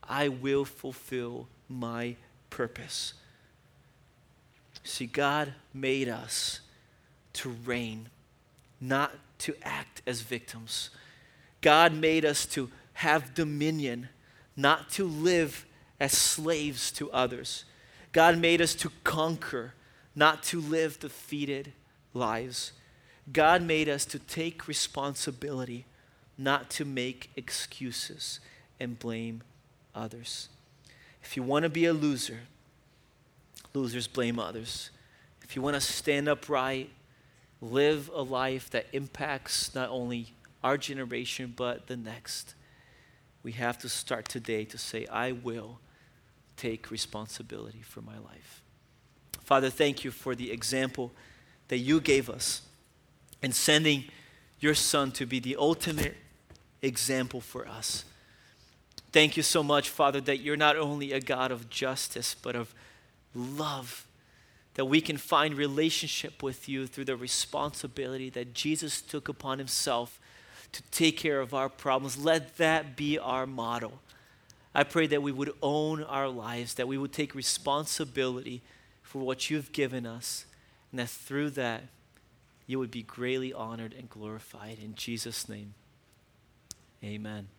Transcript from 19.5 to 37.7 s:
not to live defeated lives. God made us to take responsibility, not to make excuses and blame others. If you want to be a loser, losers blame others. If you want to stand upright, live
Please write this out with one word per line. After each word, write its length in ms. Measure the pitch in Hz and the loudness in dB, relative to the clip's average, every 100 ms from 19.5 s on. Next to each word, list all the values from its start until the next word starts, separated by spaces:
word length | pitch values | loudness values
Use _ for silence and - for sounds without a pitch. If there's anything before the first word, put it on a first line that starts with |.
| 135 117 - - - - 147 | -8 -8 -14 -20 -20 -16 8
not 280 | 151 156 | 8 8
to 180 | - 175 | -2 -4
live 380 | 151 160 160 135 | 0 2 0 -2
defeated 760 | 147 - - 147 143 139 143 - _ _ _ | -12 -14 -8 -4 -4 -4 -8 -16 _ _ _
lives. 580 | 123 120 113 127 123 - - - - - - - | -2 0 0 -4 -6 -8 -10 -20 -20 -20 -20 -4
God 300 | 139 156 175 | 6 8 8
made 260 | 170 156 151 | 6 2 2
us 160 | 143 - | 0 -2
to 140 | 143 | -6
take 480 | - - 165 165 - | -8 -4 -4 -6 -6
responsibility, 1200 | 147 - - 139 135 - 127 143 135 127 120 131 - _ _ - - | -2 -2 -2 -4 -2 -4 -4 -6 -4 -4 -8 -12 -20 _ _ -20 -4
not 320 | 135 139 127 | 2 2 2
to 160 | - 147 | -6 -4
make 460 | 131 123 127 - - | -2 -4 -4 -12 -12
excuses 1040 | 123 - - - 131 120 - - - - - - - _ | -8 -6 -6 -6 -6 -6 -8 -8 -10 -10 -14 -20 -20 _
and 200 | 123 117 | -8 -6
blame 420 | 117 113 113 113 117 - _ _ _ - | -6 -4 -6 -8 -14 -20 _ _ _ -10
others. 540 | 113 117 117 - - - _ _ - - - - | -8 -8 -10 -10 -12 -18 _ _ -20 -20 -20 -20
If 120 | - - | -10 -6
you 60 | |
want 220 | 127 143 | 2 2
to 60 | 165 | 2
be 160 | 160 170 | 4 4
a 80 | |
loser, 480 | 160 151 135 - 117 120 - _ _ _ _ _ _ _ _ _ - - | 4 2 2 -2 -8 -14 -20 _ _ _ _ _ _ _ _ _ -20 -8
losers 320 | 139 127 123 117 | -4 -4 -4 -6
blame 320 | - 120 117 | -2 0 0
others. 540 | 101 113 117 - - - - _ - _ | -4 -6 -8 -10 -10 -16 -20 _ -20 _
If 140 | - - | -10 -4
you 80 | |
want 140 | 135 143 | 0 0
to 40 | |
stand 480 | 131 - - 143 147 | 0 -2 2 4 4
upright, 600 | 147 - 143 131 131 131 - - _ _ _ _ _ | 0 2 0 2 -2 -6 -14 -20 _ _ _ _ _
live 520 | 117 | -2